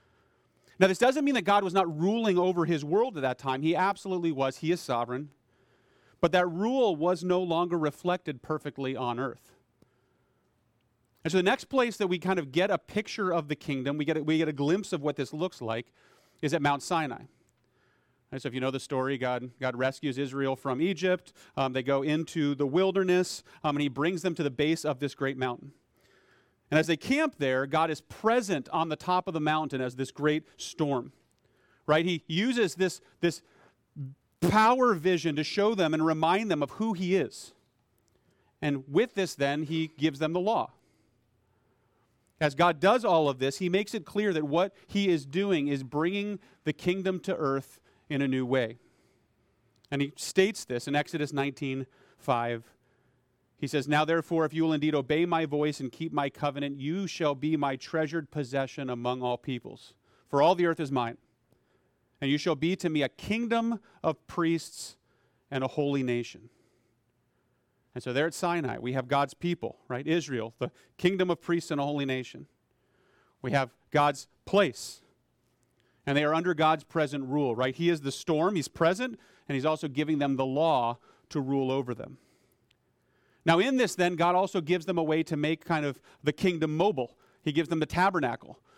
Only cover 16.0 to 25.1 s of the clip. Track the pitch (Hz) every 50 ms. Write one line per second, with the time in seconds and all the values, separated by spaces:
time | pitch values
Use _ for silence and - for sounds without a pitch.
16 | _ _ _ _ _ _ _ _ - 143 151 160 143 147 143 139 - - 185 165
17 | 156 135 120 - 135 - _ _ _ _ _ _ _ _ _ _ _ _ _ _
18 | _ _ _ _ _ _ - 135 - 135 120 131 127 135 131 135 - - 147 131
19 | 131 135 139 123 127 123 123 123 123 127 - - 131 127 123 120 131 135 135 -
20 | - 143 127 131 143 131 127 139 135 135 135 - - 139 117 131 160 190 190 151
21 | 180 185 180 175 - - - - - - _ - 135 131 123 135 123 131 139 135
22 | 139 151 151 160 165 - - 170 147 143 143 131 143 135 135 175 190 190 175 196
23 | 190 185 180 180 - - - - - - - - - 151 143 147 147 143 120 123
24 | 147 170 190 165 - 185 165 - 160 143 127 117 151 156 165 160 - 151 139 123
25 | 147 135